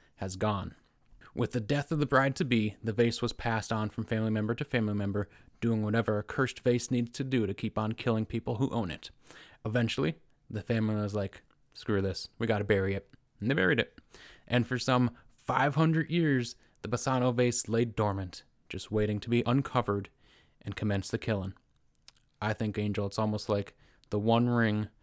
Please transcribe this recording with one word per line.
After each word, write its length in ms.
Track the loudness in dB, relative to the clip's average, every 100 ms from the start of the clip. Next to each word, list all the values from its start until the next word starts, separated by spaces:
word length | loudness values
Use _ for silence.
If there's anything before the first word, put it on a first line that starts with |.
| _ -10
has 180 | -8 -2
gone. 360 | -2 -2 -6 -12 _ _ _ -20 -12
With 160 | -4 -2
the 80 | -2
death 320 | -2 -2 0
of 80 | -2
the 80 | 2
bride-to-be, 720 | 4 2 0 2 2 2 -2
the 120 | -4
vase 280 | 2 2 2
was 120 | -4
passed 400 | -2 -2 -2 -2
on 180 | -4 -4
from 140 | -4
family 260 | -4 -2 0
member 240 | 0 -2
to 100 | -4
family 300 | -2 -2 0
member, 340 | 0 -2 -2 -4 -10 -20 -4
doing 220 | 0 0
whatever 340 | 2 0 2 -2
a 20 |
cursed 380 | -2 -2 -2 0
vase 320 | 0 2 2
needs 180 | -2 -2 -4
to 60 |
do 200 | -2 0
to 80 | 0
keep 240 | -2 -4 -2
on 180 | -4
killing 300 | -2 0 0
people 300 | 0 -4 -4
who 160 | -2 -2
own 220 | -2 -4
it. 180 | -6 -14 -20 -20 -20 -20 -10 -2
Eventually, 480 | 0 0 0 -2 -4 _ _ -10
the 140 | -8
family 320 | -2 0 0
was 180 | 0 -2
like, 300 | -4 -6 -8 _ _ _
"Screw 280 | -12 -2 0
this, 280 | 0 -4 -10 -6
we 80 | -2
gotta 160 | 0
bury 320 | 4 2 2
it." 140 | -2 -6 -20 _ -6
And 100 | 0
they 40 |
buried 260 | 4 4 4
it. 180 | 0 -6 _ -20 -20 -18 -2
And 180 | 0
for 140 | 0 -2
some 320 | 0 2 2 -2 -20 -14
five 380 | -2 2 2
hundred 340 | 2 2 2 0
years, 460 | 0 2 2 0 -10 _ _
the 60 | -6
Bassano 460 | -2 0 2 2
vase 340 | 4 2 2 0
lay 160 | 0
dormant, 600 | 0 0 0 0 -6 -10 -20 _ -10
just 240 | -10 -2
waiting 260 | 0 2 0
to 100 | 2
be 140 | 2
uncovered 640 | 4 2 2 0 0 -2 -4 _ _ -20 _ _
and 140 | -10 -4
commence 320 | -2 -2 -2
the 100 | -4
killing. 360 | -2 -2 -4 -10 _ _ _ _ -20 _ _ -6
I 120 | -4
think, 260 | -2 -2 -2
Angel, 280 | -2 -2 -2
it's 100 | -2
almost 300 | -2 -2 0
like 260 | -2 -2 _ _ _ -6
the 80 | -2
One 300 | 2 4 4
Ring 400 | 4 4 2 -2 _